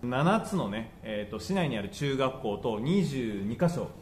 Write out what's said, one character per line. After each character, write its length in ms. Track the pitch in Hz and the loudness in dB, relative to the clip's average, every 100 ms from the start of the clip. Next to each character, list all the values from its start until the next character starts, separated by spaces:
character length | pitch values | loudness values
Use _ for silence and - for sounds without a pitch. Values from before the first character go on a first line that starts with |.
七 400 | 123 127 160 220 | -2 4 4 4
つ 100 | - | 2
の 160 | 190 107 | -2 -2
ね、 220 | 107 110 - | -4 -8 -10
え 220 | 110 104 101 | -6 -4 -4
ー 40 | |
と、 100 | 107 | -6
市 140 | - | -2
内 160 | 190 156 | 0 2
に 80 | 110 | 0
あ 20 | |
る 80 | 98 | -4
中 300 | - 143 135 | -2 -2 2
学 220 | 131 - | 0 0
校 160 | 110 101 | -2 0
と 200 | 123 107 | 0 0
二 280 | 131 196 151 | 2 2 2
十 360 | 135 113 101 | 0 -2 -2
二 140 | 101 120 | -2 2
箇 180 | 170 | 2
所 140 | 143 98 - | 2 -4 -4